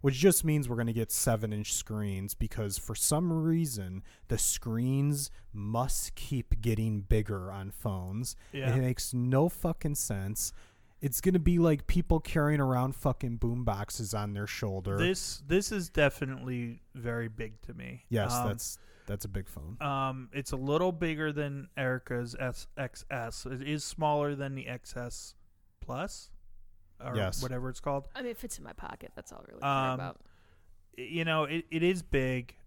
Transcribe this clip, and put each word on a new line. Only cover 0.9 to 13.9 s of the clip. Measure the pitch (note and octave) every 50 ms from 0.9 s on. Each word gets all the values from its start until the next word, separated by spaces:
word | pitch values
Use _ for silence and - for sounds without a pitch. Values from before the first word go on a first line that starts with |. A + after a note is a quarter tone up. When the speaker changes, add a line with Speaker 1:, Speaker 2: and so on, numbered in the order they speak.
| A2+
Speaker 1:
get | A#2 A2+ -
seven-inch | - - - - A#2 A2 G#2+ A2 G#2+ G#2 G#2 - -
screens | - - - A2 G#2+ G#2 G2+ G2 F#2+ F#2+ G#2 -
because | - - A2 - - A2 G2+ F#3+ -
for | - - -
some | - - - D3+ D3+ F3 F3
reason | E3 D#3+ D#3 D#3+ D#3+ E3 E3+ D3 B2 G#2+ F#2+ F#2 F#2 F#2 - - - - - -
the | A#2+ G#2+
screens | - - - - - A#2 A2+ A2+ A#2+ B2+ C3+ C#3 C#3 C#3+ D3 C#3+ C#3 - - - - - -
must | G#2 G2+ G#2 A2 A#2 B2 C3+ - - - - -
keep | - - - - C3 A#2 - - A2
getting | A2 A#2+ A2+ G#2+ A2 A2+ G#2+ G#2
bigger | G2 - - A2 G#2 G2 G#2+ G2 F#2 F#2+
on | G2 G2 F#2+ G2
phones. | - - - A#2 G2 F#2+ F2+ F2+ F#2+ G#2+ B2 B2 - - - -
Speaker 2:
Yeah. | - C#3 C3+ C3 A#2
Speaker 1:
It | C3
makes | C3 B2+ B2 - - - -
no | B2+ A#2+ B2 C3 C3+ D3+ F3
fucking | E3+ - - F3 E3 - - D#3 D3
sense. | - - - A2+ G2 G2 G2 A2 - - - - - - - - _ - - _ -
It's | - C#3+ - -
gonna | - F#3 F#3 F3+
be | D#3 D#3+ F3 E3+
like | E3 E3 D#3 C#3+ -
people | - - F3 E3+ - F3 D#3+
carrying | - - - E3 D3 D3 D3+ D3
around | C#3+ C3 C3 B2 B2 C3 A#2+
fucking | - - D3 B2+ - - B2+ A#2 A#2
boomboxes | - A#2 A#2+ A#2+ B2 A#2 G#2 G2 G#2 -